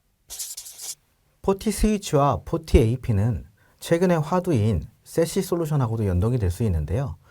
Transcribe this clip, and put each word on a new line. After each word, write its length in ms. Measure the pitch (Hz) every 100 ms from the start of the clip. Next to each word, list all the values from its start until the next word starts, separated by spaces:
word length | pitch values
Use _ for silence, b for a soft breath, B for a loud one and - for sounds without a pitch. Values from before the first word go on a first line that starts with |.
| _ _ - - - - - - - - _ _ _ _
포티 300 | - 196 220
스위치와 720 | - 214 208 - 147 143 104 -
포티 320 | 165 156 165
에이피는 680 | 113 120 - 98 113 82 - b b _
최근의 420 | - 170 185 165
화두인 640 | 151 180 180 123 110 90 - _
세시 380 | - - 165 196
솔루션하고도 680 | 185 170 156 151 117 113 101
연동이 300 | 87 110 127
될 120 | 92
수 140 | -
있는데요. 540 | 110 80 73 104 131 - b